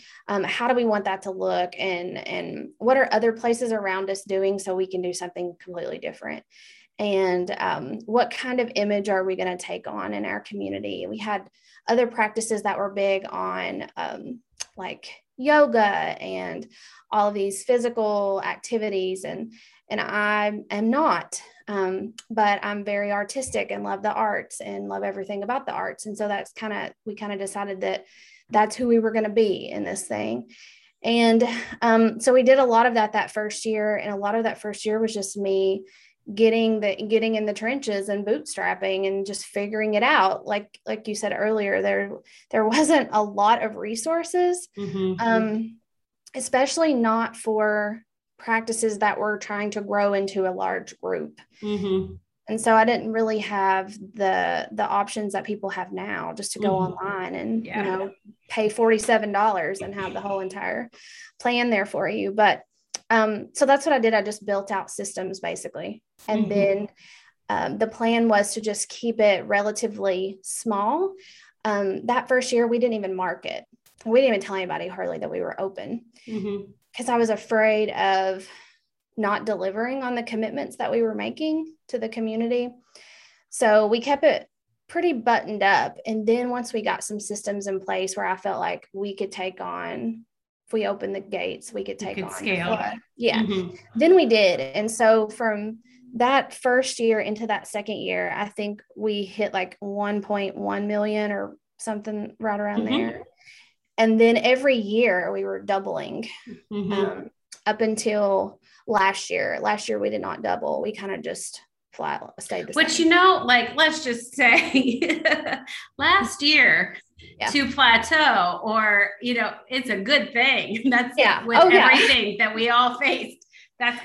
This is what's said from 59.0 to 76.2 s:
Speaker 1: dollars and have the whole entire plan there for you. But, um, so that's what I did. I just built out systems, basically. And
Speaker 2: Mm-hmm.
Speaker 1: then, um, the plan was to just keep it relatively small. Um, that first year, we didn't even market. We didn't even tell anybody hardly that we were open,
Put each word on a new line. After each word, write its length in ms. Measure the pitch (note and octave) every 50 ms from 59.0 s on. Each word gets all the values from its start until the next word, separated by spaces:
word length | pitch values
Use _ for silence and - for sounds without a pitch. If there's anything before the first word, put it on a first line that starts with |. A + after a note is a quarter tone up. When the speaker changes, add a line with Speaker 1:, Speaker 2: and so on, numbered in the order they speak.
| G#3+ - A#3 A3 G#3+ G#3+ G3+
Speaker 1:
dollars 480 | G3+ G#3+ A3+ G#3 F#3 E3 D3+ G3 G3
and 140 | F#3+ F#3 G3
have 180 | G3+ F#3+ F3+ F3+
the 80 | F#3+
whole 200 | G3 G3+ G3 G3
entire 500 | F#3+ F#3 F#3+ G3+ F3+ F3+ F#3+ A3 A#3+ A#3 _ - - - - - - - _ -
plan 300 | - B3 B3 A#3+ A#3+ A#3+
there 140 | A3+ G3+ F#3+
for 220 | G3+ - D#3+ D3 D#3
you. 220 | G3+ A3 G3 G3 G3
But, 300 | G#3+ G#3 G3 E3 - - _ _ _ _ _ - - _ -
um, 380 | A3+ A3+ A3 G#3+ G#3+ G#3 - - -
so 100 | - C#4+
that's 200 | B3+ C#4 C#4+ C#4
what 80 | E4+ D4
I 40 | C4
did. 160 | A3+ A3+ A3
I 80 | G#3+ G3
just 220 | G#3 G#3 - -
built 240 | G#3 G3+ G3 G3 G3
out 200 | G#3 F#3+ - -
systems, 500 | - - G3+ G3 - F#3+ F#3 F#3+ F#3+ F#3+
basically. 600 | - E3+ E3+ - - - - C#3+ E3+ F#3+ A3 - _ _ _ _ - -
And 140 | A3 A3+ G#3+
Speaker 2:
Mm-hmm. 60 | F3+
Speaker 1:
then, 380 | G3+ G3+ G3 G3 G3 G3 G#3 - _ _ - - - - _ _ _ _ _ -
um, 300 | G#3+ F#3+ - - - G#3
the 80 | A3+
plan 420 | A3+ A3 - A#3 A3+ A#3 A#3 A#3 A3+
was 260 | G#3+ G3+ G#3 G#3 -
to 60 | A3+
just 280 | G#3+ A3 G3+ - - -
keep 300 | - - - A#3 A3+ A3
it 260 | G#3+ G#3 G3 F3 B2+
relatively 920 | - G#3 G3+ G3+ G#3+ G#3+ G#3 - A3 G#3 G#3 G3 G3 F#3 F#3 F#3+ G3 G3 F#3+ -
small. 720 | - - - - A#3 G#3+ G3 G3+ A3 C4 E4 F#4 G4 F#4+ - - - - - - _ _ _ -
Um, 420 | A3 G#3 G3+ G3+ G3 F#3+ - -
that 220 | A3+ B3 B3+ B3 -
first 240 | C4 B3+ B3 B3+ B3+
year, 140 | A#3 A#3
we 120 | A#3 A#3 A#3+
didn't 160 | A#3 B3 A3+
even 180 | G#3+ G3+ F#3+ F#3+
market. 480 | F#3 F#3 F3 F3 F3+ - - - - - _ _ _ _ _ _ _ -
We 160 | A3+ A3 B3+
didn't 160 | C#4 B3+ A3+
even 100 | G3 F#3
tell 100 | G3+ G3
anybody 300 | F#3+ F#3 F3+ E3+ D#3 E3+ F3+
hardly 300 | F3+ F#3+ F#3 F3 E3+ D#3+
that 120 | - -
we 100 | - -
were 200 | - E2+ - -
open, 440 | G3 G3 G3 - G2 - - A#3 - _ _ _